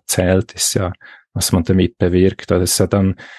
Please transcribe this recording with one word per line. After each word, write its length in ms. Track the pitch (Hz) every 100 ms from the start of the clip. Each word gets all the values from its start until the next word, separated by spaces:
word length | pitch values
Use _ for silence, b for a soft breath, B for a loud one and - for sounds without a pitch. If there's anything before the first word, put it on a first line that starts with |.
| -
zählt, 480 | - 90 95 -
ist 220 | - - -
ja, 180 | 92 92 B B B
was 180 | - -
man 120 | 95
damit 340 | 82 92 - -
bewirkt. 540 | 90 90 95 92 -
Das 100 | 92
ist 160 | 90 -
ja 100 | 92
dann 280 | 101 95 98 B